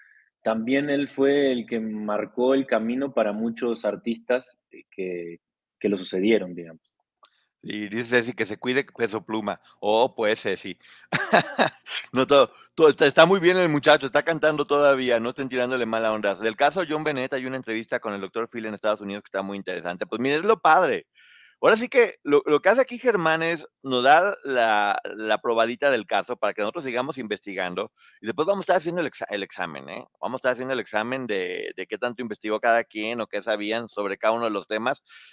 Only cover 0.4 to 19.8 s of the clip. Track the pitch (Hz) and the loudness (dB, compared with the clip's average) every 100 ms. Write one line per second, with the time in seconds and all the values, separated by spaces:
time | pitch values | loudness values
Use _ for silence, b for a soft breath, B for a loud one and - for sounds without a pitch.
0.4 | 113 110 113 139 147 139 139 - 139 143 | -4 -2 0 0 0 -2 -2 0 2 4
1.4 | 139 123 104 117 110 107 104 104 107 - | 2 0 -2 -4 -4 -6 -4 -4 -4 0
2.4 | 127 135 135 113 113 127 139 120 107 107 | 2 2 2 0 0 -2 -2 0 0 0
3.4 | 117 117 123 113 104 98 120 113 - 127 | -4 -2 -4 -2 -4 -4 -4 -6 -2 -2
4.4 | - _ _ - - - 92 87 85 85 | -4 _ _ -20 -18 -10 -8 -8 -10 -14
5.4 | _ _ _ _ 104 98 90 90 101 110 | _ _ _ _ -2 -2 -4 -2 2 2
6.4 | 90 87 82 80 _ _ _ _ _ b | 0 -12 -16 -18 _ _ _ _ _ b
7.4 | b _ - 104 104 110 117 123 117 110 | b _ -12 -10 -8 -6 0 0 0 -2
8.4 | 104 104 127 127 135 - 117 110 90 110 | -6 -6 -4 -2 -2 -4 -4 -4 -6 -6
9.4 | 101 90 b b 104 110 127 - 107 110 | -4 -8 b b 0 2 2 0 -2 0
10.4 | 107 92 98 - B B B - 392 - | -2 -6 -8 -16 B B B -6 0 0
11.4 | - - 226 - - B B 123 127 143 | 2 0 -2 -4 -12 B B -2 4 6
12.4 | 120 B B - 156 135 151 - 165 196 | 4 B B 4 4 6 4 6 6 6
13.4 | 170 185 175 147 151 151 135 147 156 160 | 4 4 4 2 4 4 4 0 0 0
14.4 | 156 151 143 143 143 135 127 117 117 131 | 0 0 2 4 4 4 2 2 0 -6
15.4 | 131 127 123 127 113 113 113 107 104 92 | -4 -2 0 0 -2 0 0 0 -2 -2
16.4 | 110 104 143 165 160 156 151 139 131 135 | -2 2 0 2 -2 -2 -2 -4 -4 -6
17.4 | 131 131 113 110 113 123 113 101 95 113 | -6 -8 -6 -6 -4 -6 -4 -6 -6 -6
18.4 | 117 117 110 104 107 104 101 101 - 98 | -8 -8 -10 -4 -2 -2 -4 -10 -8 -6
19.4 | 98 101 95 90 | -6 -8 -8 -8